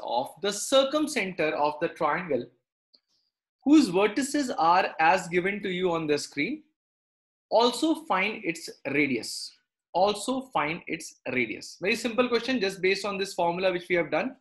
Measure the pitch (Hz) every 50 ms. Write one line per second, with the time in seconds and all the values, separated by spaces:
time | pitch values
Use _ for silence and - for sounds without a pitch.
0 | - - 117 120 - - - - - 202 202 202 - - 277 269 269 269 285 302
1 | 311 294 - 240 196 190 180 - 160 156 160 - 143 - - - 170 160 - -
2 | 165 147 147 170 185 170 139 120 120 - _ _ _ _ _ _ _ _ _ _
3 | _ _ _ _ _ _ _ _ _ _ _ _ - 269 294 320 262 202 165 185
4 | 202 214 208 294 269 269 - 294 285 247 - - 160 165 175 185 202 - - -
5 | 160 165 170 190 170 170 170 180 170 190 202 208 208 196 180 175 185 180 165 165
6 | 160 151 147 143 143 - - - 143 202 302 311 - _ _ _ _ _ _ _
7 | _ _ _ _ _ _ _ _ _ - - 214 233 247 247 - - 320 311 -
8 | - - 196 185 190 208 220 - - 165 165 - - - - _ - 139 135 147
9 | 147 135 127 110 104 - - - - - - _ _ _ _ _ _ _ - 170
10 | 190 208 208 208 - - 254 262 254 - - 160 147 147 165 180 - - 156 170
11 | - - - _ - - 123 127 120 - 101 - - - - - 160 190 233 220
12 | - 247 220 226 254 240 240 214 - - 262 247 185 196 180 170 170 185 196 190
13 | - 208 196 190 196 190 - - 175 170 170 180 190 190 180 180 180 - 180 170
14 | 170 147 151 156 196 262 - -